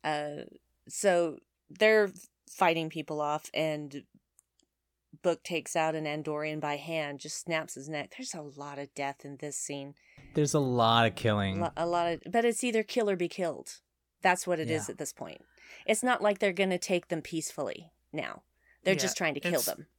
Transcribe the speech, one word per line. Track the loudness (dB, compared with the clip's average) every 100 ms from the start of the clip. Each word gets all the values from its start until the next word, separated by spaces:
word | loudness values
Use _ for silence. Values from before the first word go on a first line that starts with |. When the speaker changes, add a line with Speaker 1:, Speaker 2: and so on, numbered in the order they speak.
Speaker 1:
Uh, | -2 -2 -4 -8 -14 -20 _ _ -14
so | 0 4 4 2 -2 _ _ _
they're | 4 6 6 4 -2 -20 _ -20
fighting | 2 4 4 -2
people | -6 -6 -4
off, | -2 -2 -4
and | -2 -2 -2 -8 -12 -16 _ _ _ _ _ _ _ _ _ _ -2
Book | 0 0
takes | -2 -6 -2
out | 0 0
an | 0
Andorian | -4 -4 -4 -4 -4 -4
by | -4 -6
hand, | -4 -6 -4 -8
just | -10 -10
snaps | -4 -4 -4 -12
his | -8
neck. | -8 -8 -12
There's | -12
a | -10
lot | -12 -12 -12 -10
of | -12
death | -6 -6 -6
in | -12 -10
this | -8 -8
scene. | -8 -8 -10 -16 _ -20 -4
Speaker 2:
There's | 0 2
a | 2
lot | 2 4 6 6 4
of |
killing. | 4 2 4 2 0
Speaker 1:
Lo-, | -2 -2
a | 0
lot | 2 0
of, | -2 0
but | 2
it's | 2 2
either | 0 0
kill | 0 0 2
or | 2
be | -2
killed. | -2 -4 -4 -12 -18 _ _ _ _
That's | 2 2 2
what | 0
it | 0
is | -2 -2
Speaker 3:
Yeah. |
Speaker 1:
at | -6
this | -8
point. | -8 -14 -14 _ _ -20 -10 0
It's | 0
not | 2 2
like | 0 2
they're | 0
gonna | 2 0 0
take | 0 -2 0
them | -8
peacefully | -4 -6 -6 -6 -6 -6 -16 _ _
now. | -8 -8 -10 _ _ _ _
They're | 0
Speaker 3:
Yeah, | 2
Speaker 1:
just | 2 0
trying | -2
to | 0
kill | 0
Speaker 3:
it's | 2
Speaker 1:
them. | 0 -4 -12